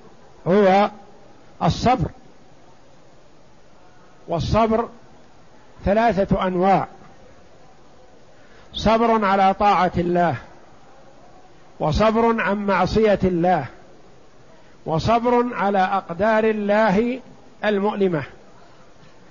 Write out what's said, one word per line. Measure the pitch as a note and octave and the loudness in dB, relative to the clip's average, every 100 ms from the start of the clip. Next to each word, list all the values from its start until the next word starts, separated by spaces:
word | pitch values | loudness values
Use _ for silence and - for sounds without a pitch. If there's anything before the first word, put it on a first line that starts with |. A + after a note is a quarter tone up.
| - - - - D#3 | -20 -20 -20 -10 0
هو | F#3+ G3 F#3+ G3+ - - - - - - - | 2 4 4 2 -4 -18 -20 -20 -20 -20 -4
الصبر، | F3+ - A3+ B3+ D#3+ - - - - - - - - - - - - - - - - - - - - - - | -2 0 0 0 -2 -8 -20 -20 -20 -20 -20 -20 -20 -20 -20 -20 -20 -20 -20 -20 -20 -20 -20 -20 -20 -20 -8
والصبر | E3+ B2+ G#3 A3+ A3 A3+ - - - - - - - - - | -6 0 0 2 0 -4 -10 -20 -20 -20 -20 -20 -20 -20 -8
ثلاثة | - G3+ A#3 F#3 G3 F#3+ F#3+ | -2 2 2 0 0 0 -2
أنواع: | F3+ F#3+ F3+ - - - - - - - - - - - - - - - - - - - | 0 2 2 0 -10 -20 -20 -20 -20 -20 -20 -20 -20 -20 -20 -20 -20 -20 -20 -20 -20 -18
صبر | - G3+ A3 A#3 A3 | -6 0 0 2 0
على | G3+ G3 F#3+ | 0 2 2
طاعة | G3 G#3 F3+ F3+ F3 | 2 2 2 0 -2
الله، | F3 F3 F3 B2 - - - - - - - - - - - - - - | -2 0 0 -2 -10 -20 -20 -20 -20 -20 -20 -20 -20 -20 -20 -20 -20 -6
وصبر | D#3 C#3+ G#3+ A3 A#3 A3+ | -4 0 2 2 0 0
عن | F3 G3+ G3+ | -2 -4 -2
معصية | F#3 F3+ G#3 G#3+ F#3+ | -2 0 0 2 2
الله، | F#3+ F3+ F3 F3 B2+ - - - - - - - - - - - - | 0 0 0 0 -4 -14 -20 -20 -20 -20 -20 -20 -20 -20 -20 -16 -6
وصبر | D#3+ - A#3 A#3+ A#3+ B3 | -4 0 0 2 0 0
على | G3+ G3 G3 | -2 -2 0
أقدار | F#3 G3 - E3+ G#3+ A3 | 0 -2 -6 -4 0 0
الله | A3 G#3+ G3+ G#3 A3 F#3 A#3+ B3+ - - - - | 0 -2 -2 0 2 2 -2 -4 -12 -20 -20 -8
المؤلمة. | G#3 G3+ G#3 G#3+ F#3+ D#3+ B2+ - - - - - - - - - - | -4 -2 -2 0 -2 -2 -6 -14 -20 -20 -20 -20 -20 -20 -20 -20 -20